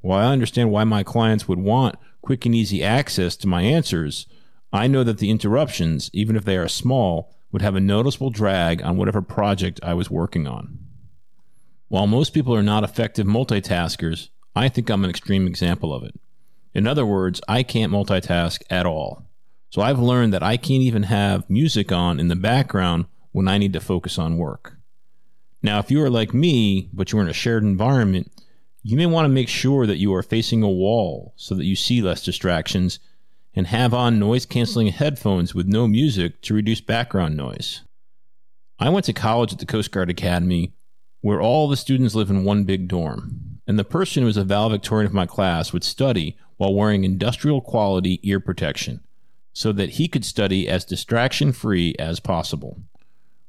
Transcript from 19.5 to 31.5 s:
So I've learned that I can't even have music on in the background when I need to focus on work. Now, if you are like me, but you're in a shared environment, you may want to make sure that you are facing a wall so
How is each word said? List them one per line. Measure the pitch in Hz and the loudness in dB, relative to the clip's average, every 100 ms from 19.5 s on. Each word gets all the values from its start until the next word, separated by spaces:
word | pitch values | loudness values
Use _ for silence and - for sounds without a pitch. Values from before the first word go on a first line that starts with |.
| - - | -20 -8
So | - | -2
I've | 110 135 | 0 2
learned | 120 123 117 | 2 4 2
that | 92 | 2
I | 90 120 | 0 -2
can't | - 135 | 0 2
even | 127 110 | 2 2
have | 101 104 101 87 - | 0 2 2 0 0
music | 104 156 107 98 | 0 2 0 0
on | 87 87 78 | 0 0 2
in | 85 | 0
the | 85 | 0
background | 101 123 135 98 92 85 90 - - | 0 0 0 0 0 0 -4 -8 -8
when | - 95 | -2 0
I | 101 | 2
need | 101 | 0
to | 92 | -2
focus | - 90 87 - | -2 -4 -4 -4
on | 82 82 | -2 -2
work. | 82 - - - - - - - - - - - | -4 -8 -14 -20 -20 -20 -20 -20 -20 -20 -20 -6
Now, | 104 104 | -2 0
if | 101 | 2
you | 139 | 2
are | 143 | 2
like | 117 107 | 2 0
me, | 120 170 131 104 95 - | 2 2 4 2 0 -2
but | 98 95 | -6 -2
you're | 107 | 0
in | 95 | 0
a | |
shared | - 123 113 | 0 -2 0
environment, | 104 95 113 135 107 95 - - - - - - | 2 2 2 4 4 2 -2 -12 -20 -20 -20 -14
you | 104 123 | -4 0
may | 175 | 2
want | 165 | 4
to | 151 | 4
make | 131 117 | 2 0
sure | - 127 139 113 | 0 2 2 2
that | 87 | 2
you | 98 | 2
are | 92 | 0
facing | - 113 110 117 | 0 -2 0 2
a | 104 | 2
wall | 92 95 113 90 62 - - | 2 2 2 0 -4 -12 -14
so | - | -6